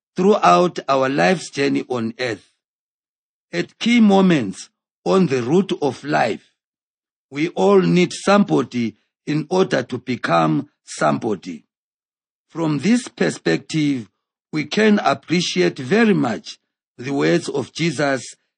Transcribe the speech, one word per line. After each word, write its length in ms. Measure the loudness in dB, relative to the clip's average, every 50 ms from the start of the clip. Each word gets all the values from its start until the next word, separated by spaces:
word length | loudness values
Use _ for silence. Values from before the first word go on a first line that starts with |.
| _ _ -4
throughout 600 | 0 2 2 4 4 4 4 4 4 4 0 -2 -6 -4 -2
our 200 | 0 0 0 0
life's 420 | 0 0 0 0 0 -2 -4 -10
journey 340 | -6 -4 -2 -2 -2 -4 -4 -6
on 260 | -6 -6 -6 -6 -6 -6
earth. 340 | -6 -6 -8 -8 _ _ _ _ _ _ _ _ _ _ _ _ _ _ _ _ _ _ _ _ _ -12
At 260 | -8 -8 -8 -8 _ -4
key 220 | 0 2 4 6
moments 680 | 6 6 6 6 6 4 4 2 0 -4 -8 -12 -18 _ _ _ _ _ _ _ -2
on 220 | 0 2 2 2
the 160 | 2 0 -2
route 300 | -2 0 2 0 2 0 -4 -4
of 220 | -4 -4 -4 -6
life, 520 | -8 -4 -2 0 0 -2 -2 -6 _ _ _ _ _ _ _ _ _ _ _ _ _ _ _ _ _ -10
we 180 | -6 -4 -4 -4
all 300 | -2 0 2 4 4 4
need 320 | 4 4 2 2 2 0
somebody 840 | -2 -4 0 2 4 4 4 2 0 -2 -2 -2 -4 -4 -4 -4 -6 _ _ _ _ _ -8
in 200 | -6 -4 -4 -4 -2
order 340 | 0 0 0 0 0 -4 -4
to 140 | -6 -10 -10
become 720 | -6 -6 -8 -6 -4 -2 0 0 0 0 0 -2 -4 -8 _ _
somebody. 840 | _ -14 -6 -2 -2 -2 -2 -2 -2 -4 -6 -6 -8 -14 -16 -16 _ _ _ _ _ _ _ _ _ _ _ _ _ _ _ _ _ _
From 300 | -8 -4 -2 -2 -2 0
this 280 | 2 2 2 0 0 -6
perspective, 1000 | -4 -4 -2 -2 -2 -4 -2 -2 -2 -2 -4 -4 -4 -2 0 0 -2 -4 -8 _ _ _ _ _ _ _ _ -8
we 120 | -8 -8 -6
can 340 | -4 0 2 4 4 4 2
appreciate 800 | 2 0 -2 -2 _ -2 -2 -2 -2 -2 -2 0 0 0 -2 -4
very 360 | -4 -2 2 2 4 2 2
much 440 | 0 0 -2 -4 -6 -10 -16 -20 _ _ _ _ _ _ _ _ -12
the 140 | -8 -6
words 360 | -2 0 0 2 0 0 -2 -4
of 240 | -6 -6 -6 -6
Jesus 640 | -6 -4 -4 -4 -2 -2 -2 -2 -2 -4 -6 -12 -20 _ _ _ _